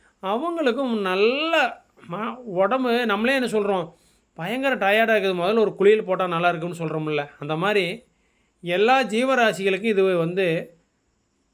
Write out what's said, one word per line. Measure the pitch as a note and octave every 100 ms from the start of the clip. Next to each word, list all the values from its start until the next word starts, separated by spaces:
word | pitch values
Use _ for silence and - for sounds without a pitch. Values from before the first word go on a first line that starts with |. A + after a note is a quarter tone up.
| _ _
அவங்களுக்கும் | F#3+ A3+ E4+ E4 C4 C4 C4 A3
நல்ல | F#3 F#3 A3 C#4 D#4+ D#4+ B3+ - _ _ -
ம-, | F3+ A3
உடம்பு, | B3 A#3+ F3+ G3 C4 B3 A#3+ A#3
நம்மளே | G3+ A#3
என்ன | C4+ A#3+
சொல்றோம், | G#3+ G3+ F#3 D#3+ - _ _ _
பயங்கர | - F3 B3+ C4+ A#3+
டயர்டா | G3 G#3+ A3+
இருக்குது, | A3 F#3+ F3+
முதல்ல | F3 A3+
ஒரு | G3+
குளியல் | - G3+ A3
போட்டா | F#3 F#3 F3+
நல்லா | E3+ F3
இருக்கும்னு | E3 F3 E3+
சொல்றோம்ல, | D#3+ D#3+ D#3 D3 C#3+ -
அந்த | D3 D#3
மாதிரி | F#3+ G#3 F3 A3+ _ _ _ _ _ _
எல்லா | E3+ F3+ A3 C4+
ஜீவராசிகளுக்கும் | G#3+ A3 C4 B3+ A3 F3 G3 F#3+ A3+
இது | G3 F#3+ F3
வந்து | E3 F3+ F3+ E3 - _ _ _ _ _ _ _ _